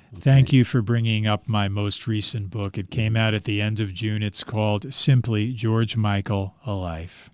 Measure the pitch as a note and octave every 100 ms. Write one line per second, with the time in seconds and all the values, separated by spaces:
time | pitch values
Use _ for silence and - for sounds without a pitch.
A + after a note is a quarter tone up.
0 | - F2 C3+ C3+ B2+ C3+ A#2+ C3 G#2+ A#2
1 | A2+ G#2+ G#2+ G#2 - G#2+ G2 G2+ G2+ -
2 | - G#2+ - A#2 G2 G#2+ G2 G#2+ F#2 -
3 | A2 A2+ A2 G#2+ A#2 G#2 G#2+ G#2+ G#2 F2+
4 | G#2+ G#2+ G#2+ - - G#2+ G#2+ G#2 C3 -
5 | - B2+ A#2+ G#2+ A2 A#2+ A2+ A2+ A2+ A2+
6 | G#2 G2+ G2 G2+ F#2+ - - G2 F2+ E2
7 | F2 - -